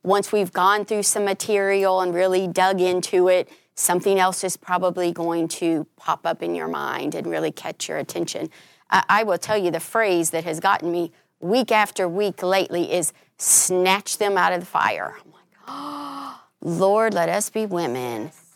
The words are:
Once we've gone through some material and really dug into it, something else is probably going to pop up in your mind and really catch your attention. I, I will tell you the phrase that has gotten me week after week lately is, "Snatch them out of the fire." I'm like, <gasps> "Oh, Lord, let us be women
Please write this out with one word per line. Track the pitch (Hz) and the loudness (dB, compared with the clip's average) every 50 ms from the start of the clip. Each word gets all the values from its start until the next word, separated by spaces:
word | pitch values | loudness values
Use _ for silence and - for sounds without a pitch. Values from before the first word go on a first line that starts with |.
Once | - 285 392 403 - - | 2 2 2 2 2 0
we've | - 208 196 180 | 0 0 0 0
gone | _ 190 202 196 208 208 202 | _ 2 4 4 4 2 0
through | - 220 208 202 | -2 -2 0 0
some | - - 220 208 | 0 0 0 0
material | 202 196 - - - 214 202 196 196 196 196 196 190 185 185 | 0 -2 -2 -2 0 0 2 2 2 2 2 2 2 2 2
and | 185 180 | 0 0
really | 170 175 185 190 185 185 190 180 | 2 2 2 2 2 0 0 0
dug | 165 185 185 190 196 185 | 2 2 4 4 4 2
into | 180 185 180 185 175 - - 180 180 185 | 2 2 2 0 -2 2 2 4 6 6
it, | 180 180 165 - - _ _ _ _ | 4 4 2 -2 -10 _ _ _ _
something | - - - 175 180 165 196 196 190 | -4 -2 0 0 2 2 2 4 4
else | 185 185 185 - | 4 2 0 -2
is | - 185 - | -4 -6 -6
probably | - _ - 180 175 185 180 175 185 180 170 | -8 _ -4 -2 0 0 0 0 0 -2 -2
going | 170 175 170 170 170 170 165 | -2 -2 -4 -2 0 -2 -2
to | 165 - - 180 165 165 151 - _ _ | -2 -4 -2 0 0 0 0 -4 _ _
pop | _ - - 170 - - | _ -4 -4 -4 -2 -2
up | 165 165 - | -6 -4 -4
in | 170 170 175 | -4 -6 -6
your | 170 160 165 | -6 -6 -6
mind | 165 147 143 127 135 - 139 147 - | -6 -6 -6 -6 -6 -6 -6 -6 -6
and | 165 - | -6 -6
really | 170 165 156 160 156 | -4 -4 -2 -4 -4
catch | 151 - - 165 160 _ - - | -6 -6 -12 -12 -10 _ -8 -8
your | 160 156 | -6 -8
attention. | 170 - - 175 170 151 - - - 156 - - - _ _ _ _ _ | -8 -8 -6 -6 -6 -6 -6 -8 -8 -10 -12 -18 -20 _ _ _ _ _
I, | - 190 - - | 0 0 2 2
I | 196 208 226 | 2 2 2
will | 208 180 170 | 0 -2 -2
tell | - - 214 | 0 -2 -2
you | 208 190 175 | 0 0 0
the | 165 165 | -2 -2
phrase | - - - 226 226 202 180 170 165 165 | -8 -4 -2 0 2 2 2 2 0 0
that | - 165 165 | -4 -4 -4
has | 175 160 160 | -4 -6 -2
gotten | 160 190 196 - 156 175 | 0 0 0 2 0 -2
me | 170 175 170 165 _ _ _ _ _ _ | -2 -2 -4 -6 _ _ _ _ _ _
week | 170 175 214 262 247 - | -4 0 0 0 2 2
after | 226 214 208 202 - - 190 175 | 2 2 2 0 0 -2 -2 -2
week | 165 196 208 202 175 - | 0 -2 -2 -2 -2 -4
lately | 190 180 190 196 185 - - 175 165 - | -2 2 2 2 0 0 -2 -4 -2 0
is, | 135 180 165 - - _ _ _ _ _ | 0 -2 -2 -2 -6 _ _ _ _ _
"Snatch | - - - - - - 185 185 180 185 190 208 - - - - | 0 2 4 4 4 2 2 2 4 4 2 2 0 -6 -4 -2
them | 214 202 196 185 | 0 0 2 2
out | 175 180 | 2 2
of | 180 175 | 0 -2
the | 180 | -6
fire." | - - - - 107 104 78 - - - - - | -4 -2 0 0 0 0 -2 -6 -10 -10 -14 -20
I'm | - | -20
like, | _ _ _ _ | _ _ _ _
<gasps> | _ _ _ - | _ _ _ -16
"Oh, | 277 285 285 294 294 285 285 285 277 277 277 269 - - _ _ _ _ | -14 -12 -12 -12 -12 -12 -12 -12 -12 -12 -14 -14 -16 -18 _ _ _ _
Lord, | - 165 170 165 190 190 202 220 226 226 202 | -6 -6 0 2 4 4 4 4 4 2 2
let | 180 170 165 | 0 0 2
us | 175 208 208 - | 0 -2 -2 -4
be | - 220 220 | -4 -4 -4
women | 202 185 170 170 127 120 127 123 123 120 110 110 156 - - - _ _ | -2 -2 -2 -2 -2 -2 -4 -4 -4 -6 -6 -8 -10 -12 -20 -20 _ _